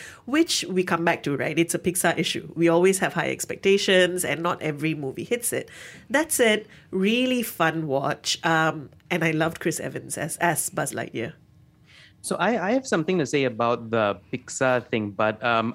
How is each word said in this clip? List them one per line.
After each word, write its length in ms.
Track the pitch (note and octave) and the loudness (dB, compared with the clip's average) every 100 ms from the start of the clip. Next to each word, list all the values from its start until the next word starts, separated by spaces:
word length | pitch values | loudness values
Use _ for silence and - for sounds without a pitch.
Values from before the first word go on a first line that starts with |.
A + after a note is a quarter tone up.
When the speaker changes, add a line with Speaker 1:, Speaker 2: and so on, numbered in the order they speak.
| - - - | -18 -16 -2
Speaker 1:
which 400 | D4 E4 - - | 2 2 0 0
we 160 | F#3 | 0
come 220 | F3+ E3+ E3+ | 2 2 2
back 180 | E3 | 0
to, 140 | D3 C#3 | 0 -2
right? 200 | D3 D#3 | 0 0
It's 160 | E3+ | 0
a 60 | E3+ | 0
Pixar 380 | F3+ E3+ F3 D#3 | -2 0 2 2
issue. 320 | D#3+ - D#3+ | 0 -4 -6
We 140 | D#3 E3+ | 0 4
always 320 | E3 F#3 F#3+ | 6 6 4
have 140 | D3+ | 0
high 160 | E3+ C#3 | -2 -2
expectations 960 | C3 - - G3 G3 G3+ F#3 F3 F3+ - | -4 -6 -2 2 4 4 4 4 2 -2
and 180 | D3 | -2
not 180 | F3 - | -2 -2
every 320 | D#3 D3 D#3+ | -4 -2 -2
movie 300 | D3+ C3+ C3 | -2 -6 -8
hits 300 | - A#3+ - | -4 -4 -2
it. 180 | - - - - - - | -4 -6 -14 -18 -20 -2
That 240 | C4 D#4+ | 0 0
said, 340 | - A#3 G#3+ G#3+ - - | 2 4 2 -2 -18 -8
really 520 | F#3+ F#3+ A#3+ B3+ B3 | -2 2 2 2 0
fun 440 | A3+ - E3 D#3+ D#3 | -2 0 0 0 -2
watch. 580 | C3+ C#3 C#3+ - - E3 | -2 -2 -4 -4 -4 0
Um, 440 | D#3+ D#3+ D3+ C3 - - | 2 2 -2 -8 -18 -6
and 140 | F3 | -2
I 80 | E3 | 0
loved 300 | D#3 D#3+ E3 | 0 0 -2
Chris 180 | E3+ D#3 | -4 -4
Evans 380 | C#3 - C3 - | -6 -10 -10 -8
as, 180 | D#3+ - | -6 -2
as 280 | E3+ D#3 - | 0 0 -4
Buzz 220 | D3+ C#3+ | -4 -6
Lightyear. 400 | A2+ - A#2+ A2+ - _ _ - _ _ - - _ | -6 -8 -6 -8 -10 _ _ -20 _ _ -20 -20 _
Speaker 2:
So 140 | - F3+ | -8 -2
I, 320 | F#3 A#3 F#3 | 0 0 0
I 40 | |
have 120 | C4 C4 | -2 0
something 320 | F#3+ D#3 F#3 | 0 2 0
to 60 | C3 | 0
say 200 | D3 C3 | 0 0
about 440 | A2 A#2 A#2+ A2+ | 0 0 0 0
the 300 | A2+ G#2 G2 - | 2 2 0 -6
Pixar 520 | B2+ - - C3 B2 - | -10 -8 -2 2 2 0
thing, 260 | A#2 G#2 | -2 -2
but, 300 | G2 G#2+ G#2+ | 0 0 0
um, 300 | B2 A2+ A2+ | 0 0 0